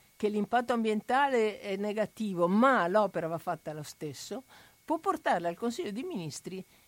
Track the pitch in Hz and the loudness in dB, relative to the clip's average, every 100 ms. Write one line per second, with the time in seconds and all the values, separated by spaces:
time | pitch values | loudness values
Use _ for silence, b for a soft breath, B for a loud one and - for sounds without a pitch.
0 | b _ 208 208 202 240 240 240 220 214 | b _ -2 0 0 0 2 0 2 0
1 | - 254 277 247 214 196 202 196 208 214 | 0 2 4 4 2 0 -6 -4 -2 -2
2 | 208 - 214 175 175 202 269 247 175 208 | -2 -2 -4 2 4 6 6 6 4 4
3 | 196 180 160 165 - 160 - 151 147 - | 2 0 -4 -4 -4 -6 -6 -10 -12 -10
4 | 151 131 - 220 - b b b - 320 | -10 -10 -10 -12 -12 b b b -4 -2
5 | 392 349 302 202 170 170 240 233 339 208 | 0 -2 0 0 0 -4 -4 -4 -6 -6
6 | 370 277 160 - 180 185 - b | -6 -6 -6 -8 -10 -12 -14 b